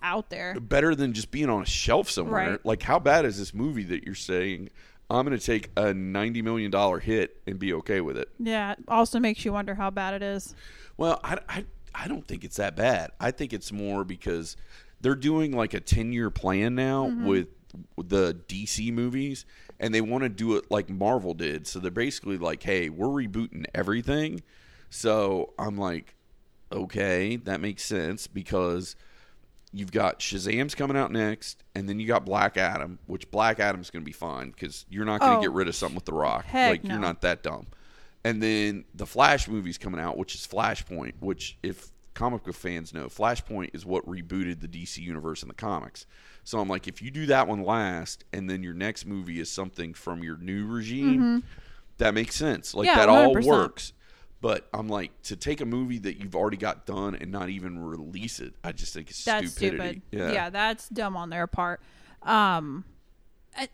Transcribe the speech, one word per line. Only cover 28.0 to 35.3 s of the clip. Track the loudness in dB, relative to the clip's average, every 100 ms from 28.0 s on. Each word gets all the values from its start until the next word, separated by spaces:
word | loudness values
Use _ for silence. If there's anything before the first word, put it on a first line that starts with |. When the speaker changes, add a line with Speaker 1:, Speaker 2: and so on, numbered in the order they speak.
| 0 -4 -8
Speaker 2:
because | -10 -2 2 2 0 -4 -12 -20 -20 -20 -20 -20 -20 -16
you've | -10 -2
got | 2 2 0
Shazam's | -4 -4 -2 0 -2
coming | -2 0 2
out | 2
next, | 0 0 -2 -8 -14 -12
and | -6 -4
then | -2
you | 2
got | 2
Black | 4 4 4 4
Adam, | 0 0 -6 -10 -8
which | -10 -4
Black | 2 4 4
Adam's | 2 0 -6
gonna | -10
be | -10
fine | -8 -8 -6 -10
'cause | -10 -10 -10 -10
you're | -4
not | 0 4
gonna | 6